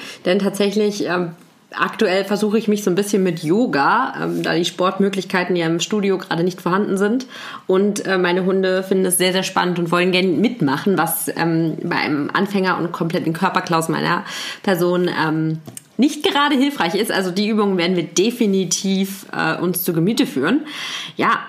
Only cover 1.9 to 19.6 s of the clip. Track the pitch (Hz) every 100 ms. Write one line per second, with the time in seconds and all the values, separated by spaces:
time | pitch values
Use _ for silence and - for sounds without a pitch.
1.9 | - 208 190 196 208 214 220 214 208 196
2.9 | 175 202 202 185 160 151 202 240 143 151
3.9 | 220 262 151 165 170 165 160 180 - 180
4.9 | 190 196 190 - 185 185 180 160 165 -
5.9 | 214 196 185 - 165 180 175 175 190 -
6.9 | 190 208 254 - - - - - 190 208
7.9 | 202 - 190 175 180 185 190 190 185 190
8.9 | 190 180 180 185 185 185 185 180 175 170
9.9 | 175 185 180 190 151 240 247 139 147 202
10.9 | 165 165 - - - 165 165 160 - 170
11.9 | 147 110 143 151 - 196 196 185 170 165
12.9 | - 165 170 151 165 185 185 175 165 160
13.9 | 147 156 175 - - - - 208 175 175
14.9 | 180 175 - 160 156 160 160 - - -
15.9 | - 294 - 392 285 285 269 285 277 170
16.9 | 196 233 190 185 180 208 220 202 185 170
17.9 | 180 156 160 220 240 214 190 170 180 190
18.9 | 190 196 196 - - 160 -